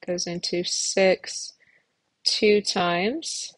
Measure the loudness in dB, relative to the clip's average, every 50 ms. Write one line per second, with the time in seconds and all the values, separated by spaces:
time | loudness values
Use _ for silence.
0 | -6 -6 -4 -4 -4 -6 -6 -6 -4 -4 -2 -2 -2 -2 -4 -4 -4 -2 2 4
1 | 4 4 4 2 -2 -8 -12 -12 -12 -14 -16 _ _ _ _ _ _ _ _ _
2 | _ _ _ _ -2 0 2 4 4 6 6 4 2 0 0 0 0 2 2 2
3 | 0 0 -2 -4 -6 -8 -10 -10 -10 -12 -14